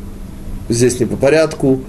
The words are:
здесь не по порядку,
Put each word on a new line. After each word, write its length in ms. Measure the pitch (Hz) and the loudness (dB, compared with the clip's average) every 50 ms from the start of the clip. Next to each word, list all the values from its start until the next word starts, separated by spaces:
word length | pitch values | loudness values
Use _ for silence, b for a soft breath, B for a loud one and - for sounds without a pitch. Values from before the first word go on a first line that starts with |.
| - - - - - - - - - - - - - | -12 -12 -12 -12 -12 -12 -12 -12 -10 -10 -10 -8 -4
здесь 320 | - 117 117 123 123 - - | -2 0 2 2 2 2 2
не 60 | 117 | -2
по 100 | 101 101 | -2 0
порядку, 640 | 101 - 139 151 156 160 151 147 - - 135 135 131 135 | 2 2 4 4 4 4 2 0 0 2 2 2 2 -2